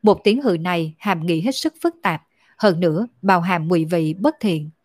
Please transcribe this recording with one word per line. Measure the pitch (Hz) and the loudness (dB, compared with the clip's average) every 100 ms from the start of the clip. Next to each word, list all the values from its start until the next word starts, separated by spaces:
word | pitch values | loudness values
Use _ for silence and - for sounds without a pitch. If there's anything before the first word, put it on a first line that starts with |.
Một | 214 180 | 4 4
tiếng | 214 233 | 2 2
hừ | 269 170 | 0 -2
này | 175 175 160 156 | -2 -2 -4 -6
hàm | 208 180 165 | -4 -2 0
nghĩa | 165 | -2
hết | 196 | -2
sức | 269 320 - | -2 -6 -4
phức | 339 330 | -6 -2
tạp, | 202 160 _ _ _ _ | -4 -4 _ _ _ _
hơn | 214 170 | 0 2
nữa | 175 156 240 _ | 0 0 -4 _
bao | 190 180 | 2 2
hàm | 175 180 160 | 2 -2 0
mùi | 175 | 0
vị | 160 175 156 | 0 -2 -2
bất | 175 247 311 | 0 -2 -2
thiện. | 214 160 151 _ | -2 -2 -6 _